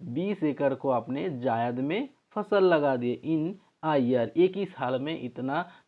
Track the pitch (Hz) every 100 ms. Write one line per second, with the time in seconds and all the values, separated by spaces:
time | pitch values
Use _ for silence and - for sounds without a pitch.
0 | - 127 196 190 156 135 143 131 139 123
1 | 113 139 185 131 127 113 120 120 139 196
2 | 269 _ _ 208 208 202 185 160 143 127
3 | 120 120 151 160 165 190 _ _ 156 147
4 | 123 127 117 160 185 185 185 - 127 127
5 | 147 165 123 127 131 156 175 -